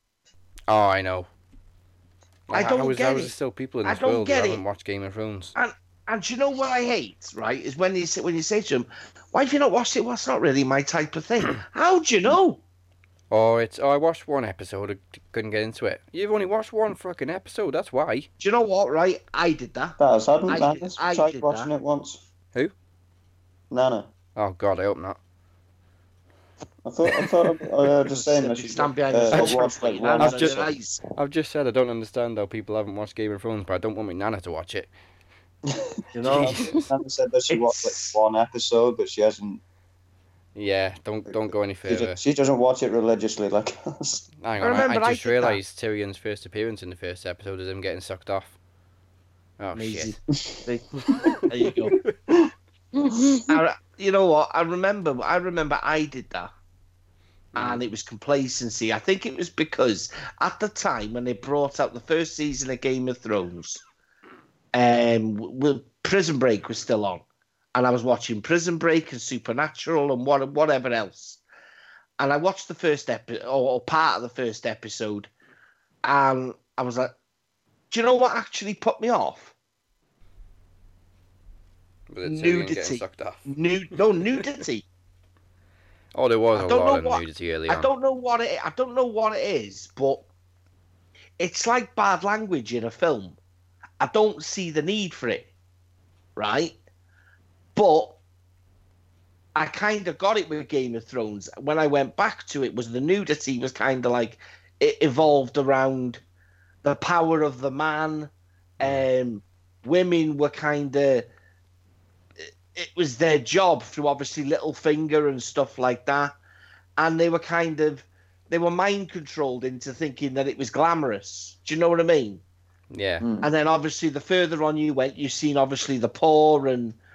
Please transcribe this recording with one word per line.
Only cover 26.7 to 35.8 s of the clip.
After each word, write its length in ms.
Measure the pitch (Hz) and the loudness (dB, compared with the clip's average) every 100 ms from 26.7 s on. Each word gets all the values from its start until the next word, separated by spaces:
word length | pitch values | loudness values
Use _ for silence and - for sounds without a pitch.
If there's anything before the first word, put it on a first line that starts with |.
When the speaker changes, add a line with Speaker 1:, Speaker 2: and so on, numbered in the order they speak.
| _ - | _ -12
Speaker 3:
I 40 | |
thought, 200 | - 165 | 0 2
I 120 | - 170 | 2 2
thought 180 | 180 170 160 | 4 4 0
I, 140 | - 131 | -2 2
I 20 | 143 | 4
heard 240 | 143 139 | 4 2
her 60 | 135 | -2
Speaker 2:
<laughs> 20 | |
Speaker 3:
saying 300 | 151 147 123 | 2 2 2
that 80 | 117 | -2
she 100 | 120 | -6
Speaker 2:
Stand 280 | - 147 135 | -2 -2 0
behind 200 | 139 117 | 2 4
Speaker 3:
uh, 140 | 117 | 4
Speaker 2:
the 260 | 151 131 123 | 4 2 2
Speaker 3:
watched, 260 | 123 - | 0 0
like, 120 | 120 | -4
Speaker 2:
screen, 80 | 98 | -2
Speaker 3:
one 100 | 117 | 0
Speaker 1:
I've 60 | 120 | 4
Speaker 2:
hands 120 | 151 | 4
on 60 | - | 4
Speaker 1:
just, 160 | 160 - | 0 0
Speaker 2:
your 80 | 156 | -4
eyes. 360 | 143 110 - - - | -6 -8 -12 -10 -4
Speaker 1:
I've 120 | 143 | -2
just 220 | 156 151 | -2 -2
said 160 | 151 135 | -2 0
I 40 | |
don't 180 | 117 123 | 2 0
understand 480 | 117 110 127 120 107 | 0 -6 -4 -4 -2
how 100 | 101 | -4
people 280 | 110 101 107 | -6 -4 -4
haven't 200 | 104 101 | -4 -6
watched 180 | 107 - | -8 -6
Game 160 | 107 | -4
of 100 | 101 | -4
Thrones, 220 | 113 107 95 | -4 -6 -2
but 100 | 92 | -2
I 20 | |
don't 180 | 110 104 | -2 -4
want 120 | 104 | -6
my 60 | |
Nana 280 | 87 104 104 | -4 -4 -4
to 100 | 87 | -8
watch 240 | 80 80 104 | -10 -8 -10
it. 140 | - - - _ _ _ _ _ | -10 -18 -20 _ _ _ _ _
Speaker 3:
<laughs> 60 | 143 202 | -8 -6